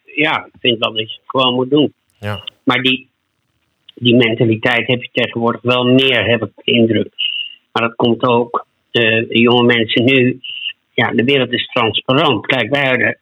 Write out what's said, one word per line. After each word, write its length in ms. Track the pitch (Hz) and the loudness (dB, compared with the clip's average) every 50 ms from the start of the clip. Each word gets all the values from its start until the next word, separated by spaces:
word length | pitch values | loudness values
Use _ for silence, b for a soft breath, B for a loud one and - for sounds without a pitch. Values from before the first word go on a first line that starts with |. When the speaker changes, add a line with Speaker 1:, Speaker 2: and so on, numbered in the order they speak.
| _ - - | _ -10 -4
Speaker 1:
ja, 300 | 147 151 156 143 131 - | -2 -2 -2 -2 -4 -6
ik 140 | - - - | -10 -12 -6
vind 180 | - 123 117 110 | -4 -2 -2 -2
wel 140 | 120 107 113 | -2 -4 -4
dat 160 | 113 110 110 | -6 -10 -10
je 40 | - | -12
het 140 | - _ - | -16 _ -6
gewoon 240 | - 131 131 127 123 | -2 -2 0 0 0
moet 140 | 127 127 127 | -2 -2 0
doen. 240 | 139 151 139 110 - _ _ _ _ _ | 2 2 2 0 -2 _ _ _ _ _
Speaker 2:
Ja. 240 | 104 104 104 98 - - - _ _ | -8 -8 -8 -8 -12 -16 -20 _ _
Speaker 1:
Maar 180 | 135 123 127 | -2 -2 0
die, 280 | 127 131 131 123 - _ _ _ _ _ _ _ _ _ _ _ _ _ _ _ _ _ _ | 0 -2 -2 -2 -6 _ _ _ _ _ _ _ _ _ _ _ _ _ _ _ _ _ _
die 220 | - 120 123 117 | -4 0 2 4
mentaliteit 720 | 123 123 113 113 117 127 113 110 110 - 123 120 117 113 - | 4 4 2 2 0 0 0 0 0 0 -2 0 0 -2 -2
heb 140 | 127 120 - | -4 -4 -6
je 60 | - | -6
tegenwoordig 500 | - 127 117 - - 117 117 117 117 - | -4 -4 -4 -4 -4 -4 -2 -2 -2 -2
wel 220 | - 120 123 127 123 | -2 -2 0 0 2
meer, 400 | 123 127 131 135 135 127 117 98 | 2 4 4 4 2 2 0 2
heb 180 | 107 117 113 110 | 0 0 0 -2
ik 60 | - _ | -6 _
de 160 | - - - | -8 -4 -2
indruk. 420 | 123 120 113 113 107 104 104 - _ B B B B B B B B B B B | 0 2 2 2 2 0 -2 -4 _ B B B B B B B B B B B
Maar 120 | - 117 117 | -4 -2 -2
dat 120 | 117 - | -2 -2
komt 280 | - 123 120 113 113 - | -2 0 0 0 0 0
ook, 420 | 127 117 120 120 120 - - - _ _ _ _ _ | 2 2 2 0 -2 -6 -8 -10 _ _ _ _ _
eh, 380 | - 120 117 110 113 113 113 - | -2 0 2 2 2 0 0 0
jonge 340 | - 113 117 120 120 123 120 | 2 2 4 4 4 4 4
mensen 400 | 120 120 117 113 113 - 127 117 | 4 2 2 0 0 0 0 2
nu, 360 | 131 135 131 123 127 123 - - B B B B B B B _ _ _ | 4 4 4 2 2 0 -4 -8 B B B B B B B _ _ _
ja, 180 | - 117 107 | -2 -2 -2
de 120 | 110 120 120 | 0 0 0
wereld 280 | 135 143 135 127 120 | 2 2 2 0 0
is 140 | - - - - | -2 -6 -6 -4
transparant. 800 | - 127 117 110 101 - - - 131 143 165 151 120 101 - | -2 -2 -2 -2 -2 -2 -2 0 0 2 2 2 0 -2 -2
Kijk, 240 | - 139 131 113 107 | -2 -2 -2 -2 -2
wij 180 | 139 143 143 131 | -2 -2 0 0
hadden, 300 | 127 117 107 110 117 - | 0 0 0 -2 -4 -6